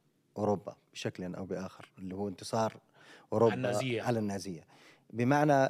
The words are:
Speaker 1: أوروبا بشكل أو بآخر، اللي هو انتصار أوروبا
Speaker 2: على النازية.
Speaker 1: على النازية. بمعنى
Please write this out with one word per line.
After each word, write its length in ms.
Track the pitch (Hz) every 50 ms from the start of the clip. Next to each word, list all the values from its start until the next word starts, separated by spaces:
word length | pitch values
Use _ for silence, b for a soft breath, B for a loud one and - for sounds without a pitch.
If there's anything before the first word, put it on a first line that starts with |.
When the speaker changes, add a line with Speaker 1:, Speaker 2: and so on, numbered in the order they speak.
| _ _ _ _ _ _ -
Speaker 1:
أوروبا 380 | - 104 104 104 87 - - - _ _ _ -
بشكل 420 | - - 113 - - 92 90 87
أو 100 | - 95
بآخر، 460 | 92 95 87 95 92 - - - - _ -
اللي 160 | 95 92 92
هو 120 | 95 101
انتصار 500 | 101 92 - 107 - - 113 113 110 - - _ _ B B B B B B B B 104
أوروبا 180 | 107 117 113
Speaker 2:
على 160 | 101 95 101
النازية. 340 | 101 101 104 131 131 117 107
Speaker 1:
على 180 | 95 120 120 113
النازية. 420 | 107 101 98 98 90 98 87 78 - B B B B B B B B - -
بمعنى 560 | 113 120 127 143 147 151 151 143 135 135 135